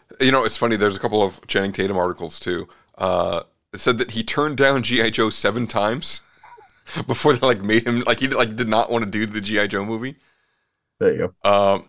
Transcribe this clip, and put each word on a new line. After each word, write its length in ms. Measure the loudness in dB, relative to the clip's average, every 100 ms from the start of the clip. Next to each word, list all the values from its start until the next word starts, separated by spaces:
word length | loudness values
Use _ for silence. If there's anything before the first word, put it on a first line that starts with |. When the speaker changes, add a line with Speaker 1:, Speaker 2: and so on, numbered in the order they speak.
| _ 0
Speaker 1:
You 120 | 2
know, 120 | 4 2
it's 120 | 0
funny. 200 | 0 2
There's 200 | 2 0
a 20 |
couple 220 | 0 2
of 240 | 0 -2 -4
Channing 260 | -2 -2
Tatum 240 | -2 -2 0
articles, 420 | -2 -4 -10 -8
too. 280 | -6 -6 -6 _ _ -6
Uh, 460 | -2 0 0 -4 -8 _ _
it 60 | -4
said 180 | -2 0
that 120 | -2
he 120 | -4
turned 340 | -4 -2 -2 2
down 240 | 2 2
G 180 | 0 0
I 60 | 0
Joe 180 | 2 0
seven 380 | 0 -2 -2 -2
times 540 | 0 0 -2 -6 -8 -10 _ -20 -20
<laughs> 460 | -20 _ -12 -8 -6
before 260 | 0 2
they, 120 | 4 2
like, 160 | 0
made 240 | 2 0 2
him, 140 | 0 0
like, 120 | 0
he, 60 | 0
like, 280 | 0 -2 -2
did 120 | 0
not 220 | 0 2
wanna 160 | -2 -2
do 200 | -4 -4
the 140 | -6
G 180 | -2 -2
I 80 | 0
Joe 180 | -2 -4
movie. 300 | -6 -8 -14 _ _ _ _ _ _ _ _
Speaker 2:
There 140 | 0
you 200 | 2 -2 0
Speaker 1:
go. 60 | 4
Um, 360 | 4 4 2